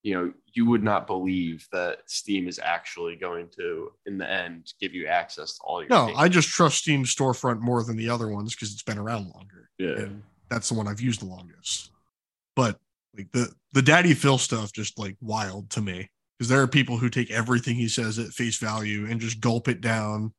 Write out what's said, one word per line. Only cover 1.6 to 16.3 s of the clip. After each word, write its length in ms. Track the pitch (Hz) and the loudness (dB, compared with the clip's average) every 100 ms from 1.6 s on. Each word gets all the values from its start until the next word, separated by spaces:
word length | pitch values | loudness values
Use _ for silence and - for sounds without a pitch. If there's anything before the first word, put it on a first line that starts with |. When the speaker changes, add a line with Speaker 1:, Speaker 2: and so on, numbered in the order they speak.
| - | -6
Speaker 1:
that 280 | 92 87 - - | -4 -2 -4 -8
Steam 420 | - - 98 90 | -8 -2 -2 -2
is 120 | 87 | -4
actually 560 | 78 85 - - 85 85 | -2 -4 -6 -8 -8 -6
going 340 | 92 87 85 - | -6 -6 -10 -8
to, 340 | 87 80 - _ - | -6 -6 -10 _ -10
in 120 | 98 | -6
the 100 | 87 | -4
end, 440 | 95 87 85 82 - | -4 -4 -12 -18 -8
give 140 | 95 | -8
you 140 | 87 78 | -6 0
access 460 | 87 - - 78 - | 0 -2 -10 -12 -12
to 60 | |
all 180 | - 87 | -8 -6
your 80 | - | 4
Speaker 2:
No, 180 | 226 117 | 4 4
Speaker 1:
games. 100 | 135 | 4
Speaker 2:
I 100 | 170 | 6
just 200 | 180 151 | 6 2
trust 280 | - 165 - | 4 4 4
Steam 260 | - 143 | 0 0
storefront 560 | 123 - 135 120 127 117 | 0 0 0 2 0 0
more 220 | 117 120 | 0 0
than 140 | 113 113 | 0 -4
the 120 | 117 | -2
other 180 | 120 110 | -2 -2
ones 260 | 104 107 - | -4 -6 -8
'cause 160 | 104 | -8
it's 120 | 104 | -8
been 160 | - 104 | -8 -6
around 320 | 104 117 92 | -4 -6 -8
longer. 360 | - 98 90 _ - | -16 -20 -20 _ -6
Speaker 1:
Yeah. 180 | 92 71 | -4 -4
Speaker 2:
And 260 | 104 104 - _ _ | -6 -12 -18 _ _
that's 200 | 117 - | -4 -2
the 60 | 113 | -2
one 120 | 104 | -2
I've 140 | 101 | -2
used 200 | 127 113 | -2 -2
the 40 | 95 | -6
longest. 680 | 90 90 - - - - _ _ _ _ _ _ - | -14 -18 -14 -8 -8 -10 _ _ _ _ _ _ 0
But, 240 | 120 101 _ _ _ - | 0 0 _ _ _ -18
like, 140 | 98 | -4
the, 200 | 117 120 - _ | -2 -2 -6 _
the 80 | 135 | 4
Daddy 320 | 127 165 180 | 8 8 8
Phil 240 | 147 143 131 | 6 6 4
stuff 340 | - 113 104 | 2 -2 -4
just, 260 | - 104 - | -6 -8 -6
like, 180 | 101 98 | -8 -8
wild 480 | 110 110 101 95 95 | -4 -2 -2 -6 -6
to 100 | - | -4
me, 280 | 104 90 95 _ _ | -4 -6 -12 _ _